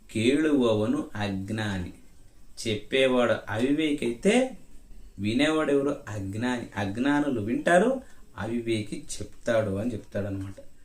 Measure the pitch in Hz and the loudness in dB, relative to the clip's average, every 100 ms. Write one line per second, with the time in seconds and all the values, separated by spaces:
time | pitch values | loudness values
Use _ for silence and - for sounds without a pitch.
0 | - 110 117 147 156 139 117 107 110 147 | -8 0 2 4 4 4 4 2 2 0
1 | 151 104 104 98 98 107 107 95 87 - | -2 -4 -4 -4 -4 -4 -2 -4 -6 -10
2 | - - - - - - 117 104 - 135 | -20 -20 -20 -20 -18 -8 -4 -4 0 4
3 | 131 127 117 107 - 107 131 147 156 - | 4 6 4 2 0 0 2 2 2 0
4 | 120 117 190 240 262 - - - - - | -2 0 4 4 2 -2 -16 -18 -16 -16
5 | - - 104 123 151 156 147 143 139 - | -16 -4 0 2 4 4 4 2 2 -2
6 | - 104 95 104 123 123 - 101 101 110 | -6 -8 -6 -4 -2 -2 -4 -4 -4 0
7 | 139 147 143 120 101 139 160 175 226 262 | 2 2 2 0 0 0 4 6 6 2
8 | - - - - 104 117 117 113 107 - | -4 -18 -16 -8 -4 -4 0 -2 -2 -8
9 | - - 98 - - 113 95 95 117 110 | -8 -8 -8 -8 0 2 2 0 -2 -4
10 | - 104 101 98 98 95 - - | -6 -6 -4 -4 -8 -12 -16 -16